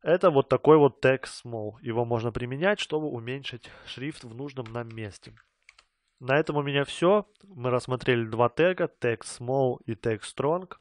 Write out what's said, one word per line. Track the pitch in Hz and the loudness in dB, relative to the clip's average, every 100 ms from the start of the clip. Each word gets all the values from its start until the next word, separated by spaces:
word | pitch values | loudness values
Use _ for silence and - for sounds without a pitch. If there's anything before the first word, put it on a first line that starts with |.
Это | 156 180 185 | 2 4 4
вот | 139 - | 4 2
такой | 127 - 156 | 2 8 8
вот | 143 - | 8 4
тег | 135 135 - | 2 2 -4
small. | - 120 113 107 107 | -14 -12 -8 -10 -10
Его | 117 113 | -4 -4
можно | 117 117 117 | 0 -2 -2
применять, | 113 120 135 185 208 | -6 -8 -2 -2 -2
чтобы | - 156 151 | -4 -4 -4
уменьшить | 120 113 135 135 123 - - - | -8 -8 -10 -12 -16 -18 -20 -18
шрифт | - 139 - | -12 -12 -12
в | 123 | -16
нужном | 117 143 131 113 | -12 -12 -10 -8
нам | 117 117 | -8 -10
месте. | 113 107 - - 110 _ _ _ _ _ _ _ _ | -10 -12 -14 -20 -20 _ _ _ _ _ _ _ _
На | 127 143 | 0 0
этом | 160 147 | 2 -2
у | |
меня | 143 139 | 0 -2
всё. | 139 - 170 208 196 _ | -2 0 2 2 0 _
Мы | 196 160 123 | _ -6 -2
рассмотрели | 123 - 120 - 120 113 | -2 -2 -4 0 0 0
два | 113 120 | 2 2
тега, | - 175 180 160 | 4 2 2 -4
тег | _ 120 113 | _ -2 -2
small | - - 120 135 131 120 - | -8 -10 -4 0 0 -2 -8
и | |
тег | 110 120 107 | -4 -2 -4
strong. | - - 135 175 185 - | -6 -4 -2 -2 -6 -20